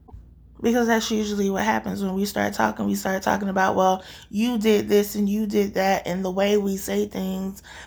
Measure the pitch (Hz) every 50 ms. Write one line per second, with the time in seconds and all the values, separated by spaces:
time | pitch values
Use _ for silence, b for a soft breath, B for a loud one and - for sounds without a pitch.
0 | - - - - - - - - - - - - 233 233 233 247 233 226 233 226
1 | 220 - 226 214 214 208 208 202 196 196 196 190 208 220 220 220 - 202 185 202
2 | 202 190 185 190 202 202 - 208 - 202 202 - 226 214 214 - 208 202 196 202
3 | - 202 190 190 - 214 202 196 202 196 190 196 190 196 202 190 185 185 185 185
4 | B B B B B B - 202 226 247 247 220 202 220 214 208 214 208 202 202
5 | 202 202 - 208 208 202 202 214 220 208 214 208 202 196 - 190 190 196 196 -
6 | - - 175 190 190 185 185 196 202 202 208 208 196 196 196 190 - - 202 202
7 | 208 208 - 190 190 190 190 190 190 190 196 - B B B B B